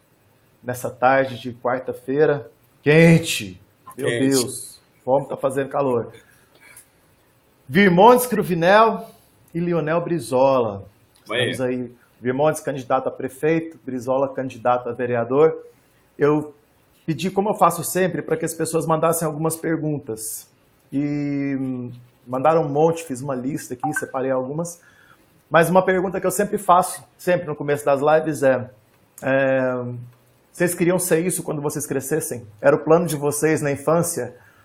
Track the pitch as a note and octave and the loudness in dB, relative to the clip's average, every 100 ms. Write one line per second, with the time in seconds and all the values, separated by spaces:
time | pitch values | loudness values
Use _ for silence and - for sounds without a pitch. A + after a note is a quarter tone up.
0 | _ _ _ _ _ _ B2 B2 A#2+ - | _ _ _ _ _ _ -10 -8 -8 0
1 | B2+ C3+ C3 A#2+ B2+ A#2 B2 B2+ - A#2+ | 4 4 2 -4 -12 -6 -4 -4 -6 -10
2 | - C#3 D3+ C#3+ - _ _ _ - D#3 | -4 2 2 2 -6 _ _ _ 4 8
3 | E3 E3 E3 - G#2 F2+ _ _ - - | 8 6 4 -6 -8 -14 _ _ -20 -8
4 | B2+ A#2+ C3 C3+ A2 - - - _ _ | -4 0 2 2 0 -8 -16 -20 _ _
5 | - C3+ C3+ C3 C#3 C3 C3+ C#3 C#3 A#2+ | 0 0 0 -4 -2 -2 -4 -2 0 -2
6 | G#2+ - _ _ _ _ _ - _ _ | -4 -14 _ _ _ _ _ -20 _ _
7 | _ _ _ _ _ _ - C#3 G3+ F3 | _ _ _ _ _ _ -2 4 6 8
8 | G#3+ B3 - G#3+ D#3+ F3 E3 G#3 A3+ F#3+ | 8 6 4 -2 -2 0 4 6 4 2
9 | - - _ _ _ E3 F3 E3+ D3+ E3+ | -10 -20 _ _ _ -6 -2 -2 0 -2
10 | E3+ E3+ - B2+ C3+ C3+ A2+ G2 G2+ _ | -2 -6 -2 2 4 4 0 -4 -14 _
11 | _ _ - A#2 A#2+ F2+ B2+ B2+ A#2+ - | _ _ -8 -2 -2 -2 -4 -4 -8 -14
12 | _ _ A#2 B2+ D3+ G#3 - C3+ B2 D#3 | _ _ -4 2 0 0 -6 -8 -2 -2
13 | B2 - C3 - D3+ E3 E3 - - B2 | -2 -8 -10 -4 0 0 -4 -14 -10 -8
14 | A#2+ C3 C3+ C3+ C3 A#2+ B2 B2 A#2+ A#2 | -2 -2 -2 -4 -8 -4 0 0 -2 -6
15 | A#2+ A#2+ A#2 C3+ D#3+ D#3+ - _ _ _ | -2 -2 0 4 2 2 -14 _ _ _
16 | _ - C#3+ D3+ D3 - _ _ _ _ | _ -2 2 2 -2 -16 _ _ _ _
17 | - D3+ F#3 F#3+ G#3 G3+ E3+ E3 - F3+ | -8 -4 -4 -2 -2 2 2 2 -4 -2
18 | F#3 C#3+ - D#3+ D#3+ - D#3+ E3+ D#3 D#3+ | -2 -2 -4 -4 -4 -6 -4 -4 0 0
19 | E3 E3 D#3+ D3 D#3+ D#3+ D#3+ D#3+ D#3 C#3+ | 2 0 -4 -4 -4 -4 -6 -4 -4 -6
20 | - A2 - - - _ _ _ _ C#3 | -6 -10 -10 -14 -18 _ _ _ _ -6
21 | D3 D3 C#3+ C#3+ C#3 C3+ C3 B2+ A#2+ A#2+ | -4 -4 -4 -4 -4 -4 -6 -8 -10 -14
22 | - _ - B2+ C#3+ E3 D#3 C#3 E3 E3 | -20 _ -8 0 2 2 0 2 2 0
23 | - B2+ C#3+ C3 B2+ D3+ - B2+ D3 C#3+ | -6 -10 -8 -6 -6 -8 -10 -8 -6 -6
24 | - C3+ C3 C3 B2+ D3+ E3+ - _ _ | -6 -6 -2 -2 -4 -6 -8 -10 _ _
25 | _ _ _ _ _ D#3 E3 F#3 F#3 F#3 | _ _ _ _ _ 2 4 4 4 0
26 | F#3 F#3 F#3 F3+ G3+ G#3 - F3+ F#3 - | -2 -2 -4 -2 -2 -2 4 4 4 -6
27 | - _ - F3 F3 D3 C#3+ C#3+ D3 C#3 | -18 _ 0 0 -2 -8 -2 0 2 2
28 | D3 D#3 D#3 C#3+ C#3 B2 A#2 - _ _ | 4 4 2 0 2 2 -2 -16 _ _
29 | _ - C3+ C3+ C3+ C3 B2+ B2+ B2 B2 | _ -10 -2 0 2 0 0 -4 -6 -12
30 | A#2+ _ _ _ _ - F3 F3 F3 F3+ | -16 _ _ _ _ -4 -2 0 0 0
31 | - D#3+ F3+ - - D#3 C#3+ D3 C#3+ C3+ | 2 0 0 -4 -6 -6 -4 -6 -6 -6
32 | C3 D#3 D#3 A#2+ - - C#3+ D3+ - D#3+ | -2 -4 -4 -10 -14 0 2 2 4 2
33 | F3+ D3 C#3+ C#3 D#3 D#3 C#3+ C#3 D3 E3 | 2 -2 -2 0 0 0 0 -2 0 0
34 | E3+ - A#2+ - _ _ | 0 -4 -8 -10 _ _